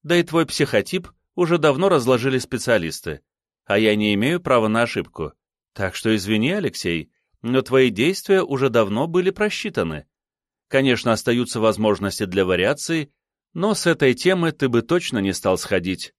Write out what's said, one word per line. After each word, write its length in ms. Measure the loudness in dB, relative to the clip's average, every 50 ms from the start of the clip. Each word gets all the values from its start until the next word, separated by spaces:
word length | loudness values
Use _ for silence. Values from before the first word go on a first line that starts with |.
Да 140 | 0 2 2
и 60 | 2
твой 240 | 2 2 0 0 0
психотип 640 | 0 0 -2 -2 2 2 -2 0 0 -6 -8 -8 -10 _ _ _ _ _
уже 240 | -4 0 0 2 2
давно 300 | 4 2 2 4 2 2
разложили 500 | 2 2 4 2 2 2 2 0 0 -2
специалисты, 840 | -2 -4 -8 -6 0 2 2 2 2 -2 -8 -8 -10 -10 -12 -12 _ _ _ _ _ _ _ _ _
а 140 | 0 2 2
я 160 | 4 4 2
не 180 | 2 2 2 2
имею 260 | 2 0 0 -2 -2
права 280 | 0 2 2 2 2 2
на 140 | 0 0
ошибку. 500 | 0 -2 -2 -8 -8 -8 _ -10 -10 -10 _ _ _ _ _ _ _ _ _
Так 200 | -6 -6 -6 -6
что 200 | -4 0 0 0
извини, 380 | 0 0 -2 0 0 0 0
Алексей, 580 | -2 -2 -4 -6 -8 -6 -4 -4 -4 -4 -6 _ _ _ _ _ _ _
но 200 | -6 -2 -2 -2
твои 280 | 0 2 2 4 4 4
действия 520 | 2 0 0 0 0 -4 0 2 2 2
уже 280 | 2 0 -2 -2 0 2
давно 360 | 2 2 2 2 0 -2 -4
были 240 | 0 -2 0 0 0
просчитаны. 760 | -2 -2 -4 -4 -4 -6 -8 -6 -4 -4 -4 -4 -6 -10 -14 _ _ _ _ _ _ _ _ _ _ _ _ _
Конечно, 440 | -2 0 2 2 0 0 0 0
остаются 480 | -2 0 0 -2 0 0 -2 -4 -4 0
возможности 640 | 2 2 2 2 2 0 2 0 -2 -6 -4 -4 -6
для 200 | -2 0 0 2
вариаций, 680 | 2 2 0 0 0 -2 -4 -4 -4 -4 -4 -4 _ _ _ _ _ _ _ _ _
но 220 | _ -4 -2 -2 -2
с 120 | 0 0
этой 280 | 0 0 4 2 2 2
темы 380 | 2 2 0 2 2 0 -2
ты 160 | 0 0 -2 2
бы 140 | 2 0
точно 360 | 2 2 -2 -2 0 -2 -2 -2
не 140 | 0 -2
стал 240 | -2 0 0 0 0 0
сходить. 540 | -2 -2 -2 -2 0 -2 -6 -6 -8 -16 _